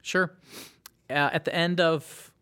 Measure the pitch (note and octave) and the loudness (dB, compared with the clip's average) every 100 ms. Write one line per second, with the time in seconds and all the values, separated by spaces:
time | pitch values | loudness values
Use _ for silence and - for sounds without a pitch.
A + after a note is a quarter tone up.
0 | - F#3 F3 - - - - _ - _ | -4 0 0 -4 -20 -20 -20 _ -20 _
1 | - D3 C#3+ D#3+ - F3 E3+ F3+ E3+ D#3+ | -4 0 0 0 -2 -2 0 2 2 0
2 | - - - _ | -4 -20 -20 _